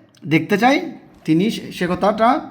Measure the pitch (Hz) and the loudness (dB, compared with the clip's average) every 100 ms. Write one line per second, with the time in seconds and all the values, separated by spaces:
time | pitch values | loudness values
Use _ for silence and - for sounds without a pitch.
0 | _ _ 160 160 - 196 247 311 - - | _ _ -2 0 2 2 2 2 -2 -12
1 | - - - 160 214 - 131 - 180 180 | -20 -10 0 2 2 -2 -8 -6 -4 0
2 | 190 214 226 302 - | 0 2 2 2 -4